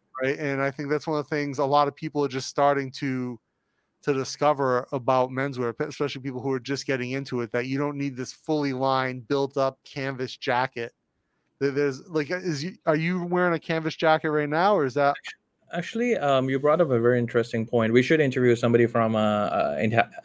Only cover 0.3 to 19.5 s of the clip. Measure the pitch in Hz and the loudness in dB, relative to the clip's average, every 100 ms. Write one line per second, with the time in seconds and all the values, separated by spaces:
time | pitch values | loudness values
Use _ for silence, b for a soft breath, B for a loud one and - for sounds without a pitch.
0.3 | 156 147 135 139 135 143 147 165 151 139 | -2 -2 -2 -2 -4 -4 -4 -2 -4 -2
1.3 | 151 143 131 139 147 147 143 156 147 139 | -4 -4 -2 2 4 2 0 -6 -2 -2
2.3 | 131 - - 143 139 135 - 139 131 127 | -2 -4 2 2 2 -2 -6 -6 -4 -6
3.3 | 117 _ _ _ _ _ _ - 135 131 | -10 _ _ _ _ _ _ -2 -2 -4
4.3 | - 147 139 135 123 - 139 120 131 127 | 0 2 2 2 0 -2 -4 0 2 0
5.3 | 131 139 127 120 113 151 - 143 135 131 | -2 -4 -4 -4 -4 -6 -4 -6 -4 -8
6.3 | 123 135 131 120 135 - 131 123 135 139 | -6 -4 -4 -4 -6 -2 -4 -4 -6 -6
7.3 | 123 117 123 127 135 147 143 143 123 127 | -6 -4 -4 -4 -4 -4 -4 -6 -6 -10
8.3 | - - 156 143 127 135 131 131 127 110 | -10 -2 0 0 0 0 0 0 -6 -2
9.3 | 143 139 143 135 - - 143 135 127 131 | -2 0 0 -2 -4 -12 -8 -8 -6 -8
10.3 | - - 123 131 120 117 - _ _ _ | -6 -2 0 0 -4 -12 -12 _ _ _
11.3 | _ _ _ 139 135 143 135 - 156 143 | _ _ _ -2 0 -2 -2 -6 -4 -2
12.3 | 180 185 147 170 - - 156 165 180 175 | -4 -4 -4 -6 -4 0 0 0 -2 -2
13.3 | 180 180 165 - 160 156 - 160 156 160 | 0 2 0 -2 -4 -4 0 2 2 2
14.3 | 151 147 151 190 202 135 135 143 139 - | 0 0 0 2 2 0 2 2 0 -6
15.3 | - _ _ _ 170 170 226 240 214 143 | -18 _ _ _ -8 -6 -4 -2 0 2
16.3 | 135 131 135 147 156 160 120 117 123 117 | 2 2 0 2 4 4 4 4 4 2
17.3 | 120 113 113 113 120 110 120 127 160 139 | 0 0 -2 0 2 4 4 4 4 2
18.3 | 127 123 117 120 117 117 117 113 110 107 | 2 4 4 4 4 4 2 2 2 2
19.3 | 104 104 | 2 0